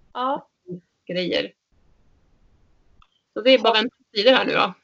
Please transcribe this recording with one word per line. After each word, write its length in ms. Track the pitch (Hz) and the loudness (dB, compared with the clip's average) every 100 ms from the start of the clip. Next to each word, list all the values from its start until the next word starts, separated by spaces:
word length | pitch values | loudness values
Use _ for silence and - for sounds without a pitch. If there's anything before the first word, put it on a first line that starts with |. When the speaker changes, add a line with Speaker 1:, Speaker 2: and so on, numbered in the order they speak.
| _ | _
Speaker 1:
Ja. 360 | 254 254 285 - _ 180 180 - _ - | -10 -6 -8 -10 _ -20 -20 -20 _ -10
Speaker 2:
Grejer. 460 | 180 175 - 196 - _ _ _ _ _ _ _ _ _ _ _ _ _ _ _ _ _ | -8 -4 -4 -6 -12 _ _ _ _ _ _ _ _ _ _ _ _ _ _ _ _ _
Så 60 | - | -2
det 100 | 233 | 4
är 80 | 254 | 4
bara 100 | 220 | 4
Speaker 1:
Ja. 120 | 220 | 0
Speaker 2:
vänta 140 | 240 - _ | -2 -8 _
tider 200 | 214 226 | 0 2
här 120 | 233 | 2
nu 80 | 202 | 2
då, 220 | - 196 - | 0 -2 -6